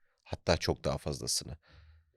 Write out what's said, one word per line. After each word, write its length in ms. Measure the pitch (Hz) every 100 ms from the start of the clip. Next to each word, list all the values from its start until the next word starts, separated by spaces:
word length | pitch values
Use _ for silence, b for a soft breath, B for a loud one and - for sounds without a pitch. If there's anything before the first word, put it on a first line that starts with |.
| _ _
Hatta 340 | - - - 82
çok 260 | - 76
daha 140 | 76 71
fazlasını. 600 | - 67 58 - - 71 b b b b b